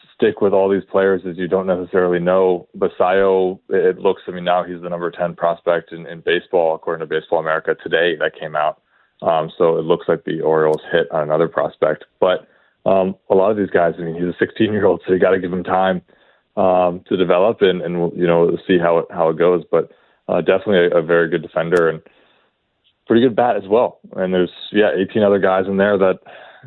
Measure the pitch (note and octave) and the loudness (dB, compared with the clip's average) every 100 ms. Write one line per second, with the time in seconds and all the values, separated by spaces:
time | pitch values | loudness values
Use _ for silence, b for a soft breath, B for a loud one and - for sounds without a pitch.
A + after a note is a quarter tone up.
0 | _ - A2 - G2+ F#2+ G2 G2 - G2 | _ -2 0 2 2 2 2 0 -2 0
1 | G2 F#2+ F#2 E2+ F2+ F#2+ F#2+ F2+ F2 F#2+ | 2 0 -4 -8 -2 -2 0 -4 -2 0
2 | F2+ F2 F2 F#2 F#2 F2 - G2+ F#2+ - | 0 0 0 2 2 0 -4 -6 -4 -2
3 | F#2 G2 G2 F#2+ F#2 F#2+ - F#2+ F#2+ F2+ | 0 2 2 2 0 -4 -4 0 0 0
4 | F#2+ F2+ - F2+ F2 F2+ F2 F2 F2 E2+ | -2 -2 -6 -8 -2 -2 -2 -8 -10 -8
5 | E2+ - F2 E2+ E2+ E2 - E2+ - E2+ | -8 -6 -6 -2 -4 -2 -2 -2 -4 -14
6 | E2 E2+ E2 E2+ - F#2 E2 D#2+ - E2 | -16 -10 -4 -4 -2 0 0 -2 -6 -8
7 | D#2 D#2 - E2+ D#2+ D#2+ E2 D#2 - E2 | -6 -6 -4 -4 -2 -4 -2 -6 -2 0
8 | E2+ D#2 D#2 - D#2 D2+ D2+ - _ _ | 0 0 -4 -6 -8 -4 -4 -4 _ _
9 | _ _ - E2 D#2+ - E2+ E2 D#2+ E2+ | _ _ -2 -2 -2 0 0 0 0 -2
10 | - E2 - D#2+ D#2 D#2+ D#2 D2+ - E2+ | 0 -4 -4 -4 0 2 2 0 -2 -2
11 | D#2+ E2 D2+ D#2 E2 - D2+ - D2+ D2+ | -2 -4 -2 0 0 -2 -4 -2 -2 -2
12 | - - F#2 F2+ - b b b - F#2+ | -8 -2 0 0 -4 b b b 0 2
13 | F#2+ F#2+ - G2 F#2+ G#2+ F#2+ F#2+ E2+ E2 | 0 -4 0 2 2 0 0 0 0 -2
14 | E2+ E2 F2 E2+ G2+ - A2 G#2+ G2 F2 | -8 -6 -4 -2 -4 -2 -2 2 0 0
15 | - F#2 F#2+ F#2+ F2 F2+ F2 F#2 F#2+ F#2 | 0 0 2 0 -2 -6 -2 0 0 -2
16 | - b b b b - F#2 F2+ F2+ F2 | -6 b b b b -2 2 2 0 -2
17 | - G2 F2 F2+ G2+ - F#2+ F2+ E2 F2 | -4 -2 2 2 2 2 2 0 -4 -4
18 | E2+ - F2 E2+ E2+ - - F2+ E2+ E2 | -4 0 2 2 2 0 0 2 2 0
19 | - F2 D#2+ D#2+ E2+ F2+ D#2 E2+ D#2 b | -2 -2 -2 2 2 0 0 -2 -2 b
20 | b b b F#2 E2+ F#2+ - F#2+ F2 F2 | b b b -2 0 0 2 2 2 2
21 | D#2+ E2+ E2+ E2+ E2 - E2 F2+ E2 D#2+ | 2 2 2 -2 -4 -6 0 2 2 -2
22 | - b b b b b _ _ _ _ | -10 b b b b b _ _ _ _
23 | - A2+ B2+ G#2 A#2+ G#2+ F#2+ A2 A#2 - | 0 2 2 2 0 0 0 0 0 -4
24 | - - F#2 F#2 F2 - - G#2+ G#2+ D2 | -14 -6 -2 0 -2 -4 -8 -2 0 0
25 | F#2+ A2+ G#2 G2+ F#2+ F#2+ F#2+ G2 G2+ G2+ | -2 0 2 2 2 0 0 0 2 2
26 | F#2+ F2+ - B B B | 2 0 -6 B B B